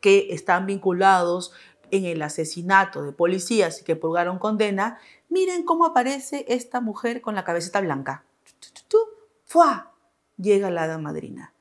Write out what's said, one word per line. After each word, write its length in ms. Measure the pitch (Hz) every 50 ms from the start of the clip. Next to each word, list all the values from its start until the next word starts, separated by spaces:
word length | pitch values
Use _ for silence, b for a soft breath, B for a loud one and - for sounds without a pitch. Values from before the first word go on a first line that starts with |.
que 260 | - 202 196 202 196 -
están 340 | 175 160 - - 180 180 190
vinculados 880 | 190 196 196 - 190 180 175 190 190 190 185 175 175 175 185 180 - B B B B B B _ -
en 140 | - 196 190
el 180 | 175 170 160
asesinato 800 | 151 147 151 - 160 156 - 175 170 180 196 190 190 190 - 139 143
de 100 | 143 139
policías 680 | - 170 175 185 190 185 - 240 214 190 165 160 -
y 60 | -
que 100 | - 165
purgaron 420 | 160 - 165 160 175 175 175 185 185
condena, 640 | - 214 214 208 214 208 196 190 196 226 233 B B B B B B _
miren 340 | 320 370 381 370 359 349 339
cómo 220 | 320 330 330 339
aparece 580 | 330 330 262 247 262 277 277 269 - - 285 - -
esta 320 | 233 254 240 - - 247
mujer 400 | 247 220 202 - - 233 240 247
con 140 | - - 214
la 100 | 196 180
cabecita 340 | - 170 170 170 185 - 202
blanca. 460 | 196 170 143 135 135 139 135 147 _ _ _ _ _
Tu, 80 | - _ _
tu, 140 | - - _
tu, 80 | - _ _
tu. 80 | - 440 453 427 - _ _ _ _ _ _
¡Fua! 480 | _ - 320 339 294 240 190 - - _ _ _ _ _ _ _ _ _ -
Llega 320 | 180 208 202 196 202 190
la 140 | 175 170 160
hada 140 | 160 160 160
madrina. 560 | 156 151 156 156 151 - - - - - _ _